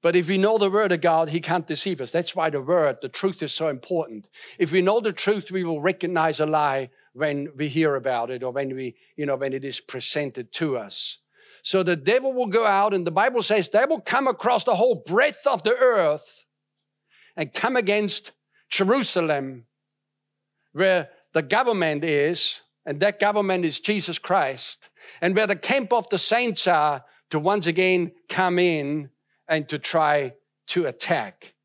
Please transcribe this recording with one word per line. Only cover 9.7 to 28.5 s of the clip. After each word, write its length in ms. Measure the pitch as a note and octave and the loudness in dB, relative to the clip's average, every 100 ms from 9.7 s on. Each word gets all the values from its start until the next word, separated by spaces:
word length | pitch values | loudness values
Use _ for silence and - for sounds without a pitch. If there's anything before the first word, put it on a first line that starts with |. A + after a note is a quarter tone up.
| B2 | -10
presented 720 | - C3 - D3+ C#3+ B2 A#2 | -10 -10 -6 -4 -6 -8 -12
to 240 | - D#3+ B2+ | -6 -4 -4
us. 420 | G2+ - - - _ _ _ - | -6 -10 -10 -12 _ _ _ -12
So 200 | - F#3+ | -2 0
the 140 | F3+ E3+ | 2 0
devil 360 | C#3 A#3+ C4+ | 2 2 0
will 140 | B3+ A#3+ | -2 0
go 180 | G3+ | 2
out, 300 | A3 G3 G#3 | 2 2 2
and 100 | G3 | 0
the 60 | F3 | -2
Bible 320 | E3+ A#3 B3 | 0 2 0
says 260 | G#3 G#3+ F3 | 0 0 2
they 180 | G#3 C4+ | 2 2
will 140 | D#4 | 0
come 280 | - B3+ C4 | 0 0 0
across 340 | G3+ A3+ A#3+ | 0 0 0
the 140 | - F#3+ | 2 2
whole 260 | A#3+ F#3+ - | 2 2 0
breadth 400 | F#3+ C#4+ C#4+ C#4 | 2 2 2 -2
of 160 | A#3+ | 0
the 100 | G#3 | 0
earth 720 | B3 B3+ A3+ E3 D3+ - - _ _ _ _ _ _ _ _ _ - | 4 4 4 2 0 -6 -20 _ _ _ _ _ _ _ _ _ -8
and 160 | D#3 | -6
come 220 | - A3+ | -2 0
against 560 | B3+ G3 G#3 G#3 - - _ _ _ _ | 0 2 2 0 -4 -8 _ _ _ _
Jerusalem, 960 | - F#3+ C4 G#3+ F#3 E3 C#3+ C3+ B2+ A2+ _ _ _ _ _ _ _ _ _ _ | 0 2 2 2 -2 0 -2 -4 -12 -20 _ _ _ _ _ _ _ _ _ _
where 360 | C#3+ F#3+ F#3 D#3 - _ | 0 2 2 -2 -14 _
the 100 | D#3+ | -4
government 600 | C#3+ G#3 B3+ G#3+ E3 D3 | 0 0 2 2 0 0
is, 560 | E3 D3 D3 F3 - - _ _ | 0 2 2 0 -4 -6 _ _
and 160 | - D3 | -10 0
that 180 | G3 G3+ | 0 2
government 460 | G3+ G#3 G3 F#3 | 0 2 0 0
is 160 | E3+ C3+ | 0 -4
Jesus 380 | - G#3+ - E3 | -2 -2 -2 -8
Christ, 720 | - F#3 C#3 B2+ - - _ _ - - | -2 0 0 -4 -12 -16 _ _ -20 -4
and 120 | F3 | 0
where 120 | F#3+ G#3+ | 2 2
the 100 | G3 | 0
camp 340 | - C#4 A3+ | 0 0 2
of 160 | A#3+ - | 0 0
the 80 | F#3 | -2
saints 480 | - A3+ B3 F#3+ - | 2 2 2 0 2
are, 360 | E3 D3+ C#3+ - _ _ | 2 2 -2 -8 _ _
to 80 | D#3 | -2
once 280 | D#3 G#3 E3+ | 0 0 0
again 460 | E3 F#3 F3+ E3+ - _ | 0 2 2 0 -6 _
come 300 | - F#3 | -2 0